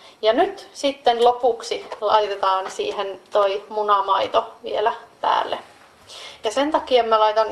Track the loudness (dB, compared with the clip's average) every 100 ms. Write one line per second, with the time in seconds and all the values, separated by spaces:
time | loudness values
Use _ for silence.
0 | -20 -4 0 2 2 -2 -16 -4 -4 0
1 | 0 4 4 4 0 0 -4 -8 -10 -6
2 | 2 2 2 0 0 0 -2 -6 -6 -6
3 | -8 -10 -2 0 2 0 -6 -4 0 0
4 | 2 -2 0 -2 -2 -8 -8 -2 -2 -4
5 | -12 _ -2 0 -2 -8 -12 -20 -20 _
6 | -20 -20 -20 -8 -4 -2 0 0 2 2
7 | 4 4 4 2 -2